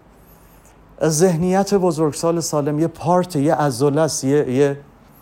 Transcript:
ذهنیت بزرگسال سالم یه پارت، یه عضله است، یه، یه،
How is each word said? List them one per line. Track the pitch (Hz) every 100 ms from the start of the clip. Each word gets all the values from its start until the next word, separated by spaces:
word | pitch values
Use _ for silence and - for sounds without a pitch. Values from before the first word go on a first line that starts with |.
| - - - - - - - - - -
ذهنیت | 156 151 190 160 185 190 196
بزرگسال | 202 180 151 156 135 165 170
سالم | 156 151 147 151
یه | 165
پارت، | - 160 180 180 147
یه | 143
عضله | 147 147 117 143 143
است، | 160 -
یه، | 135 147 127
یه، | 127 143 143 - - - -